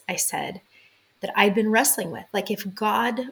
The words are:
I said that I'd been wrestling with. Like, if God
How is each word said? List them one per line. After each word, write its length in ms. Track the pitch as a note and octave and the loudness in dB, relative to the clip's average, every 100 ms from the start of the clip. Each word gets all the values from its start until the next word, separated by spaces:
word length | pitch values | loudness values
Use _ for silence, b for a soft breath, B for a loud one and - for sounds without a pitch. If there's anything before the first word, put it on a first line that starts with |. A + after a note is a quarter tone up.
| - | -6
I 60 | F3+ | -4
said 460 | - D#3 C#3+ F#3+ b b b b b - | -2 -4 -6 -10 b b b b b -10
that 100 | G3 G3+ | -4 4
I'd 200 | G#3 G3 | 4 4
been 160 | G#3+ | 4
wrestling 400 | A3 C#4+ - F3+ | 4 4 2 -2
with. 140 | - - | -8 -6
Like, 180 | G#3 - | -4 -2
if 220 | G#3+ G3 F#3 | -4 -6 -2
God 520 | G#3+ A3 A#3+ A#3 B3+ | 0 2 0 -2 -6